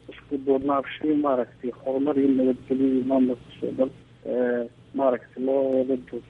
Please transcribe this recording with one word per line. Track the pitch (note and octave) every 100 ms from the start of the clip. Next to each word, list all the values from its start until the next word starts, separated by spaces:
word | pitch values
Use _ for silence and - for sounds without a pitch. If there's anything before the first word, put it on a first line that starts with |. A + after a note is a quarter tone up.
| -
isku | - - C#3+
duubnaanshihii | C3+ C3+ C#3 C#3 C3 - D#3 D3
maaragtay | D3 B2+ A#2+ - B2
horumar | - C3+ C3+ C#3+ C#3
iyo | C3+
nabadgelyo | C3 C3 B2 - C3 C3+
iyo | C3 B2+
maamulka | C3+ B2+ A#2+ -
soo | - B2
dhan, | B2 C3+ - - -
eh, | - A#2+ B2 A#2+ A#2 - -
maaragtay | C3 C3+ B2 - -
loo | C3 C3+ C3+
wada | C3 B2+ B2+
duubto, | - A#2+